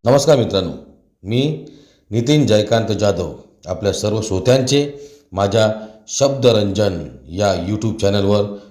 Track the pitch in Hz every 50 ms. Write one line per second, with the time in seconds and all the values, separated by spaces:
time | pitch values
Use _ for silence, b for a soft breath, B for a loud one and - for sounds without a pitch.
0 | _ 117 131 143 135 160 151 131 110 85 92 98 92 82 71 - - - - _
1 | _ _ _ _ - 95 113 123 135 151 151 156 - B B B B B B B
2 | B B 104 120 120 131 151 151 139 104 107 104 104 - 117 117 110 110 107 92
3 | 107 101 98 - 87 78 - - - _ _ _ - 87 92 90 - 98 92 -
4 | - 107 107 110 107 - 98 95 90 - 123 135 123 - 139 143 143 143 - B
5 | B B B B B B - 95 101 101 98 113 110 107 110 - B B B B
6 | B - - - 135 139 139 131 123 123 113 107 104 101 95 101 107 101 90 80
7 | 76 71 - - - - 82 92 104 101 92 80 85 95 107 110 113 110 98 -
8 | 101 98 101 101 98 98 104 104 101 104 B B B B